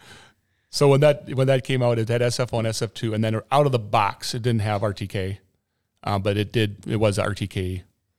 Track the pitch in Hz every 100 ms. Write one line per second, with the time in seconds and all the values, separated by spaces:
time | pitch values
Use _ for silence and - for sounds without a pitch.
0 | - - - _ _ _ _ - 143 139
1 | 151 143 - 127 135 135 - 131 120 117
2 | 110 120 120 120 123 120 113 110 113 -
3 | 113 107 110 110 - 143 147 123 104 113
4 | 101 - - 123 123 113 107 104 104 95
5 | 98 104 95 98 _ _ _ _ _ _
6 | - 101 101 101 98 120 107 98 - 113
7 | 107 98 101 101 101 101 92 92 - _
8 | _